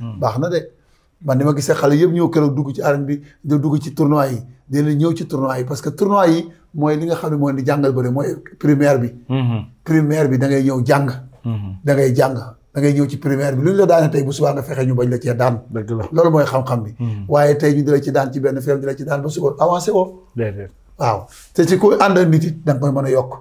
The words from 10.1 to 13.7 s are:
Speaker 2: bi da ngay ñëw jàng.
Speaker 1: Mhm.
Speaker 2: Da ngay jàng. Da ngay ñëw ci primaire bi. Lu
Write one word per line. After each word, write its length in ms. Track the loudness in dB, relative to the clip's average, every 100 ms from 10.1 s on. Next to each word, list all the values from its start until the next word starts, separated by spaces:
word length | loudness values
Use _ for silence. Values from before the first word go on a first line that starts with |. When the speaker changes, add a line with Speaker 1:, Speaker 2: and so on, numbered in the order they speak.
| 2 2
Speaker 2:
bi 80 | 2
da 80 | 2
ngay 140 | 2
ñëw 180 | 0 0
jàng. 260 | 2 2 0 -6 -14 -12
Speaker 1:
Mhm. 320 | -8 -6 -8 -6
Speaker 2:
Da 120 | 0
ngay 200 | 2 2
jàng. 200 | 2 0 -2 -10 -18 _
Da 60 | -2
ngay 120 | 0
ñëw 140 | 2 0
ci 80 | -2
primaire 400 | -2 -2 -2 0
bi. 60 |
Lu 80 | 2